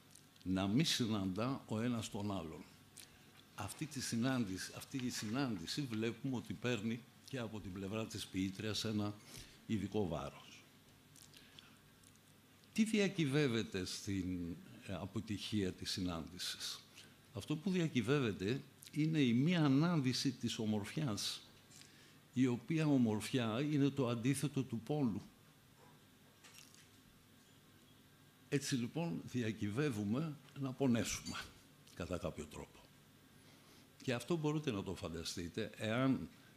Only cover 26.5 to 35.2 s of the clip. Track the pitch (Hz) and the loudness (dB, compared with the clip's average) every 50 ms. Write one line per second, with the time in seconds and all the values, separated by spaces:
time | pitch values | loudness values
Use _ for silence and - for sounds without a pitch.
26.5 | - - - - - - - - - - - - - - - - - - - - | -20 -20 -20 -20 -20 -20 -20 -20 -20 -20 -20 -20 -20 -20 -20 -20 -20 -20 -20 -20
27.5 | - - - - - - - - - - - - - - - - - - - - | -20 -20 -20 -20 -20 -20 -20 -20 -20 -20 -20 -20 -20 -20 -20 -20 -20 -20 -6 -2
28.5 | 147 139 143 - 143 120 120 110 - 156 170 170 - - - 110 - 123 113 110 | -2 -2 0 0 0 0 0 0 -2 -2 -2 -2 -4 -4 -6 -4 -4 -2 0 -2
29.5 | 104 - 101 104 101 127 151 151 117 104 104 101 113 139 165 160 143 - - - | -2 -2 -2 -2 0 0 0 0 0 0 0 0 0 0 0 -2 -6 -8 -14 -14
30.5 | - 139 135 131 127 - 139 131 117 113 95 - - - - - - - - - | -8 -6 -6 -6 -2 2 2 4 4 4 2 0 -4 -4 -6 -6 -8 -8 -8 -10
31.5 | - - - - - - - - - - 90 87 90 82 - 80 - - 73 - | -14 -20 -20 -20 -20 -20 -20 -14 -10 -8 -4 -4 -2 -2 -2 -2 -4 -4 -8 -10
32.5 | - - - - - - - - - - - - - - - - - - - - | -10 -12 -12 -14 -16 -20 -20 -20 -20 -20 -20 -20 -20 -20 -20 -20 -20 -20 -20 -20
33.5 | - - - - - - - - - - - 131 120 120 - - 180 165 151 151 | -20 -20 -20 -20 -20 -20 -20 -20 -20 -6 -2 -2 0 0 0 0 0 2 2 2
34.5 | 151 160 151 139 107 98 87 95 87 - 98 85 82 82 | 0 0 0 0 0 0 -2 -4 -4 -4 -4 -6 -6 -6